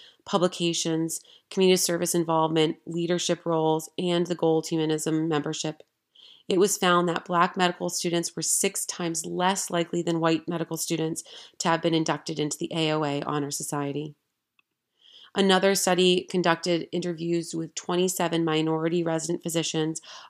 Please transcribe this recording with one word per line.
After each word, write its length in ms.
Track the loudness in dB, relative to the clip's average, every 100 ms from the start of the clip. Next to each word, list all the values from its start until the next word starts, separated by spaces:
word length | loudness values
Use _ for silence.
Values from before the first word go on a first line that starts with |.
| -16 _
publications, 960 | -2 2 2 0 -2 0 0 0 -2 -4 -12 -20 _
community 260 | 2 4 4
service 380 | 2 0 0
involvement, 640 | 0 2 2 2 4 2 0 -6
leadership 580 | -4 -2 -2 0 -2
roles, 460 | 0 0 2 2 -2 -6
and 280 | 0 0 0
the 80 |
Gold 340 | 0 2 2 0
Humanism 600 | -2 0 0 0 -2 0
membership, 540 | -2 -2 -6 -8 -8 -18 _ _ _ -20 -20 -2
it 100 | 2
was 200 | 2 2
found 300 | 2 4 2
that 180 | -2 -2
Black 320 | 2 2 2
medical 320 | 0 0 -4
students 440 | -4 -2 -2 -2
were 80 | -6
six 440 | -2 0 0 -2 -8
times 400 | -6 -4 -4 -6
less 420 | 0 0 0 -2
likely 320 | -2 -2 -2
than 200 | 0 0
white 280 | 2 0 -2
medical 300 | -6 -4 -6
students 440 | -4 -2 -2 -4 -10 -20 -20 _
to 100 | 0
have 140 | 2
been 100 | 2
inducted 460 | 2 0 -2 -4 -4
into 180 | -4 -4
the 140 | -6
A 200 | -2 0
O 120 | 0
A 160 | 0 -2
Honor 280 | -2 -4 -4
Society. 640 | -6 -6 -4 -4 -6 -8 -12 _ _ _ _ _ _ _ _ _ -20 -8
Another 400 | 0 4 6 4
study 480 | 2 2 4 4 4 0
conducted 580 | 0 2 0 0 -2 -2
interviews 640 | -6 -6 -6 -2 -2 -2
with 200 | -8 -8
twenty-seven 680 | -10 -4 0 0 0 0 2
minority 580 | 2 2 2 0 0 0
resident 400 | 0 -2 -2 -4
physicians 580 | -2 -2 -2 0 -2 -4 -10 -20 -4